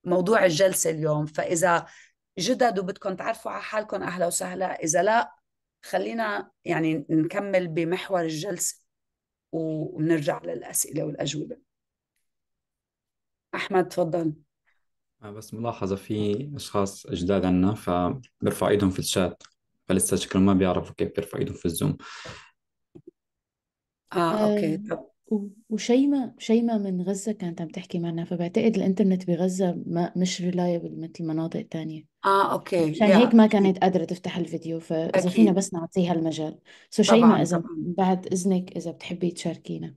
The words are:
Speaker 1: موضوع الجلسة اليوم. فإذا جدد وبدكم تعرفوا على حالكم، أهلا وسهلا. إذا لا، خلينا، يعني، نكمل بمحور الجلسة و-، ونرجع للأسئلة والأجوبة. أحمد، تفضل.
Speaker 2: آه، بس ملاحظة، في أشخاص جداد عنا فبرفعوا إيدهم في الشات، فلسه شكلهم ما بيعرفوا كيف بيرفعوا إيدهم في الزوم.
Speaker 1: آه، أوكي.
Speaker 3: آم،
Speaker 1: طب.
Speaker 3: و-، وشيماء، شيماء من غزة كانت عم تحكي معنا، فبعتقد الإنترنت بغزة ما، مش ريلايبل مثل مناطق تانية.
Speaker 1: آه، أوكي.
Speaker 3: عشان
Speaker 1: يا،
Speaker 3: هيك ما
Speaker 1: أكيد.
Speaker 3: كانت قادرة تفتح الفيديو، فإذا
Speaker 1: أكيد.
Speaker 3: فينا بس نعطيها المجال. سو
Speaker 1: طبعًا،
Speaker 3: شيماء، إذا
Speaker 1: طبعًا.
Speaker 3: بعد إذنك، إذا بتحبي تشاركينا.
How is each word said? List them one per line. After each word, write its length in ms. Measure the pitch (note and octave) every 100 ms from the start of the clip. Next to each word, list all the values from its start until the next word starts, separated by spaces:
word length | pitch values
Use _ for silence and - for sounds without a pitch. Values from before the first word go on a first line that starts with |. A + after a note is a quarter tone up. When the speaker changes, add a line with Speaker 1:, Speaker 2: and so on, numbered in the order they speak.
Speaker 1:
موضوع 420 | - F3+ F3+ A3 F#3+
الجلسة 440 | D#3 F#3+ F#3 E3
اليوم. 360 | D#3+ D#3 D3+ D3+
فإذا 600 | - E3 F3 F3 E3+ - - - _ _ -
جدد 400 | F3+ B3+ A#3+ G3
وبدكم 360 | F#3 G3 G3 F#3
تعرفوا 360 | - - A3
على 120 | G3+
حالكم، 400 | - G#3+ G#3 G3
أهلا 240 | F3+ F3 F3
وسهلا. 560 | - F#3 F#3 F#3 -
إذا 200 | D#3+ F3
لا، 320 | G3 A3+ A#3 _ _ _ _ _ -
خلينا، 680 | F#3 G#3 A3+ A3 G3+ - _ -
يعني، 400 | D#3 D#3+ D#3+ -
نكمل 580 | D#3+ D#3 G3+ G3+ F#3+ F3
بمحور 540 | D#3+ E3 F#3 - F#3
الجلسة 600 | E3 D#3 G3 F3 - - _ _ _ _ _ _ _
و-، 460 | E3 D#3+ D#3 D3+ -
ونرجع 440 | D#3 E3 D3 D3+
للأسئلة 600 | E3+ - - - - D3
والأجوبة. 540 | D3+ D3 D3+ D3+ - - _ _ _ _ _ _ _ _ _ _ _ _ _ _ _ _ _ _ _ F#3
أحمد، 320 | - F#3 F3+
تفضل. 460 | - E3+ E3+ D#3+ D3+ _ _ _ _ _ _ _ _
Speaker 2:
آه، 80 | G#2+
بس 220 | G#2 -
ملاحظة، 420 | A2 A#2 A#2 F#2+ G2
في 560 | - G#2+ G#2 G#2 C#3+ C3+
أشخاص 520 | - G#2 G2 - -
جداد 380 | F2+ F2+ G2 F#2
عنا 280 | F2+ F#2
فبرفعوا 960 | A2 - F2 F2+ C3+ - _ G#2 - F#2+
إيدهم 180 | G2+ G2
في 100 | F#2
الشات، 440 | D#2+ - F2+ - - _ _ _ -
فلسه 300 | F#3 - F#2+
شكلهم 280 | - F#2+ G2
ما 80 |
بيعرفوا 420 | F#2+ F#2 F2+ - -
كيف 180 | E2 -
بيرفعوا 240 | - -
إيدهم 160 | - -
في 100 | E2+
الزوم. 320 | D#2+ G2 G2 - - - - - _ _ _ _ - - _ _ _ _ _ _ _ _ _ _
Speaker 1:
آه، 360 | F#3 E3+ G#3+ G#3+
أوكي. 260 | G#3 D#3+ D#3+
Speaker 3:
آم، 120 | G#3
Speaker 1:
طب. 180 | E3 - _ _
Speaker 3:
و-، 160 | G#3+ G3+ - _
وشيماء، 640 | G#3+ - B3 C#4+ C#4+ A#3 -
شيماء 420 | - A3+ A#3 A3
من 220 | G3 F3+
غزة 300 | F3 G3 -
كانت 300 | G#3+ F3 E3+
عم 60 | D#3+
تحكي 320 | F#3 - F3
معنا، 260 | E3+ E3 F3
فبعتقد 500 | F3 F3 A3 A3+ A3+
الإنترنت 500 | F#3+ F#3+ G3 F#3 F#3
بغزة 560 | E3+ F#3 F#3 F#3 E3+ -
ما، 280 | E3+ E3+ F3
مش 260 | F3+ F#3
ريلايبل 580 | F3+ F3+ F3 E3+ D#3+ D#3
مثل 240 | D#3+ -
مناطق 380 | E3 D#3 E3 E3
تانية. 420 | - D#3+ D#3+ D#3 - _ G3
Speaker 1:
آه، 260 | G3 G3
أوكي. 400 | F#3 - F3+ D#3
Speaker 3:
عشان 160 | D#3+ G#3
Speaker 1:
يا، 100 | F#3+
Speaker 3:
هيك 180 | B3 A3+
ما 100 | G#3+
Speaker 1:
أكيد. 80 | G#3+
Speaker 3:
كانت 160 | F#3+ F#3
قادرة 260 | F#3 F#3 E3
تفتح 320 | F3 F3+ F3+
الفيديو، 420 | D#3+ D#3+ E3 E3
فإذا 300 | - D#3+ E3
Speaker 1:
أكيد. 180 | F#3+ F3+
Speaker 3:
فينا 200 | F#3 G#3+
بس 220 | F#3 F#3+
نعطيها 400 | F3 E3 F#3+ F3
المجال. 460 | E3 D#3+ D3 D#3 - _ - _
سو 140 | -
Speaker 1:
طبعًا، 120 | G#3 A3+
Speaker 3:
شيماء، 220 | A3+ F#3+
إذا 160 | E3 E3+
Speaker 1:
طبعًا. 180 | - D#3+
Speaker 3:
بعد 500 | D#3+ F3 F#3 F#3 F#3
إذنك، 500 | F#3+ F#3 F#3 F3+ F3
إذا 140 | E3
بتحبي 400 | - - F3 F3
تشاركينا. 640 | - F#3 - - E3 -